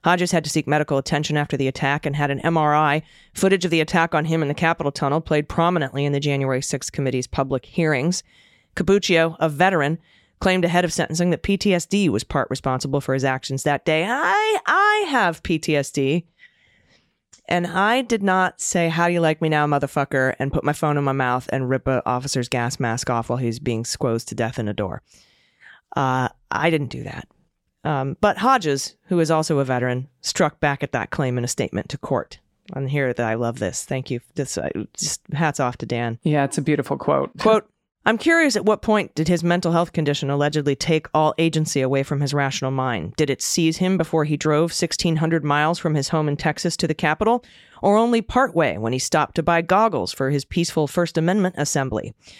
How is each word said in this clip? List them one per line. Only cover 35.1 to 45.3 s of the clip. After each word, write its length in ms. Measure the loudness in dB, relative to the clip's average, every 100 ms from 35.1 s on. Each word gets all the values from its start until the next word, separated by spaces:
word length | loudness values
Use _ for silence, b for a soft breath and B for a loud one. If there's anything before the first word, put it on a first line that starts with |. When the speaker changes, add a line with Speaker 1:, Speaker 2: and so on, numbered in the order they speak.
| -8 -8
Speaker 1:
hats 300 | -2 -2 0
off 160 | -2 -2
to 80 | -6
Dan. 340 | -4 -4 -2
Speaker 2:
Yeah, 200 | 0 2
it's 140 | 0 0
a 40 |
beautiful 360 | 0 0 -2 -4
quote. 340 | 0 0 0 0
Speaker 1:
Quote, 320 | 2 2 0 _ _ _ 0
"I'm 120 | 2
curious 400 | 2 4 4 2
at 80 | 0
what 160 | 0
point 340 | 2 0 0 -2
did 140 | 0
his 120 | 2
mental 300 | 2 2 2
health 220 | 2 0
condition 360 | 0 0 0 -2
allegedly 460 | 0 2 2 0 -2
take 320 | 0 0 2
all 200 | 2 2 2
agency 420 | 0 2 0 0
away 240 | 0 0
from 160 | 0 -2
his 140 | 0
rational 380 | 0 -2 -2 -2
mind? 420 | -2 -2 -4 -6 -2
Did 140 | -2
it 120 | 0
seize 360 | -2 0 0 2
him 180 | 0 0
before 300 | 0 0 0
he 100 | 0
drove 380 | 2 2 0
sixteen 440 | -2 -4 -2 0 0
hundred 280 | 0